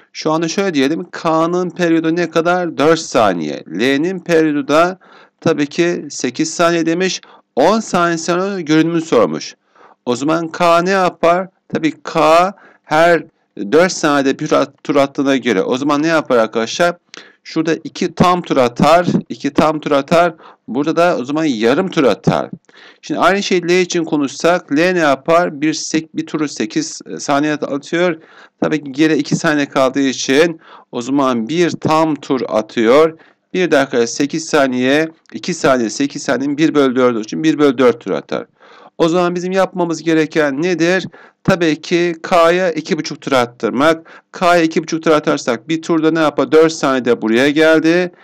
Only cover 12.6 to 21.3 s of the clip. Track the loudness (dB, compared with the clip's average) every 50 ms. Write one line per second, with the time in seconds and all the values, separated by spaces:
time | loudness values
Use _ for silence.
12.6 | _ -20 _ _ _ -2 2 4 4 4 4 2 0 -6 _ _ _ _ _ -10
13.6 | -4 0 2 2 4 2 0 -2 0 0 0 2 2 0 -2 -2 -2 -2 0 0
14.6 | 0 -2 _ _ -8 -2 0 0 0 0 0 -2 0 0 0 0 0 0 0 0
15.6 | 0 -2 -4 -2 -2 -2 0 0 0 0 0 0 0 2 2 2 2 0 0 -4
16.6 | -4 -4 -2 -2 0 -2 -2 -4 _ _ -20 -20 -20 -20 _ _ _ -8 -6 -4
17.6 | -2 -2 -4 -4 -6 -12 -8 -6 -6 -6 -2 0 2 2 2 0 -2 -2 0 0
18.6 | 0 0 0 2 4 4 4 4 2 0 -2 -2 -4 -6 -10 -8 -8 -4 0 0
19.6 | 0 0 0 -2 -2 0 0 0 0 2 2 2 2 2 -2 -6 -16 -20 -20 _
20.6 | _ -6 -4 -2 -2 0 0 2 2 2 2 -2 -4 -4